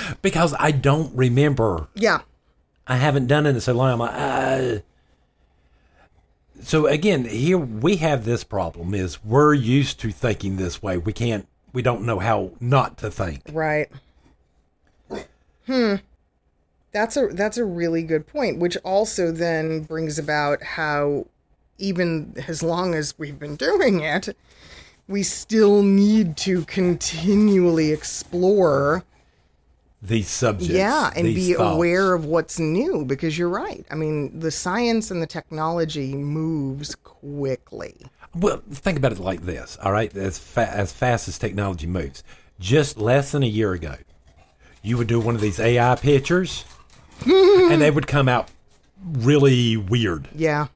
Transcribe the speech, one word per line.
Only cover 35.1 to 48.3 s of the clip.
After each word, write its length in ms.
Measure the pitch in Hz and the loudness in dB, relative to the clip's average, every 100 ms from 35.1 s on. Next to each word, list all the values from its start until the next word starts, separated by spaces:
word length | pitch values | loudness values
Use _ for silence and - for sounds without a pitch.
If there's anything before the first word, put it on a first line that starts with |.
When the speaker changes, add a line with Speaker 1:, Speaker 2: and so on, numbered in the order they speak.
Speaker 2:
and 100 | 180 | -4
the 60 | 160 | -6
technology 880 | 165 - 156 160 170 160 151 135 139 | -8 -10 -6 -4 -2 -4 -4 -6 -6
moves 800 | 143 156 160 156 139 135 143 - | -4 -4 -2 -2 -4 -6 -10 -12
quickly. 1000 | - _ 143 143 135 127 _ 104 - - - _ - | -16 _ -12 -6 -4 -6 _ -14 -14 -16 -20 _ -14
Speaker 1:
Well, 280 | 170 202 - - | -2 0 0 -8
think 260 | 139 196 151 | -4 -2 0
about 140 | 131 | -2
it 60 | 95 | -2
like 220 | 92 92 | -6 -6
this, 360 | 92 80 - - | -8 -10 -12 -6
all 100 | 98 | -2
right? 240 | 101 113 98 | 0 -2 -4
As 220 | 95 90 | -6 -6
fa-, 320 | - - 113 | -6 -2 -2
as 220 | - 98 | -2 -4
fast 340 | - 127 117 - | -2 0 0 -4
as 100 | - | -6
technology 480 | 107 101 101 87 85 | -6 -4 -4 -4 -6
moves. 360 | 90 69 - - - _ - | -6 -6 -12 -20 -20 _ -12
Just 380 | 92 143 139 - | 0 2 2 -2
less 340 | 110 135 139 | 2 2 0
than 120 | 147 | -2
a 40 | 127 | 0
year 260 | 107 104 | 0 -2
ago, 220 | 90 82 67 - _ _ _ _ _ _ _ | -2 -8 -12 -18 _ _ _ _ _ _ _
you 160 | 101 120 | -4 -2
would 100 | 113 | 0
do 120 | 117 | 0
one 160 | 113 117 | 0 0
of 60 | |
these 180 | 104 90 | -2 0
A 180 | 117 120 | 2 4
I 160 | 120 123 | 4 4
pictures, 680 | 139 139 135 175 185 - - - - - | 4 4 4 0 0 -8 -14 -20 -20 -20
Speaker 2:
<laughs> 300 | _ - - | _ -4 4
Speaker 1:
and 560 | 381 381 381 359 - | 6 8 8 6 6
they 80 | 151 | 6
would 140 | 147 - | 4 2
come 200 | 143 | 2
out 200 | 131 | 4